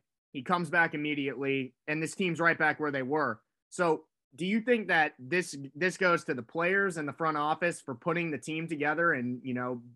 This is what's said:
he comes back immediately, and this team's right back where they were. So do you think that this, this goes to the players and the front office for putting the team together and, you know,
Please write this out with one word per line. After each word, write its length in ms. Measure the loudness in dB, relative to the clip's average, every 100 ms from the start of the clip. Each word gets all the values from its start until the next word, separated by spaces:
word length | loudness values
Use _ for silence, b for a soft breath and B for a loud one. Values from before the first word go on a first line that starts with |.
| _ _ _
he 100 | -8
comes 260 | 0 0 2
back 240 | 2 2
immediately, 800 | 0 -2 -2 -2 -2 -2 -2 -2 _ -6
and 140 | -4
this 120 | -4
team's 240 | -2 -2 2
right 200 | 2 4
back 220 | 2 2
where 120 | -2
they 100 | -2
were. 380 | -2 0 0 -4 _ _ _
So 340 | 0 2 0 -4 _ _ -6
do 80 |
you 160 | 0 0
think 280 | 2 2 4
that 260 | 2 2 -2
this, 380 | -2 -2 -2 -6 -10
this 220 | -2 -2 2
goes 280 | 4 2
to 100 | 0
the 80 | -6
players 560 | -6 -2 2 2 2 -2
and 100 | -6
the 60 |
front 240 | -2 0 0
office 420 | 0 0 0 -2
for 140 | -8
putting 360 | -6 -2 -2 -2
the 80 | -4
team 300 | -6 -6 -4
together 460 | -2 0 2 2
and, 260 | 2 -2 -4
you 120 | -4
know, 260 | -4 -4 -6 -10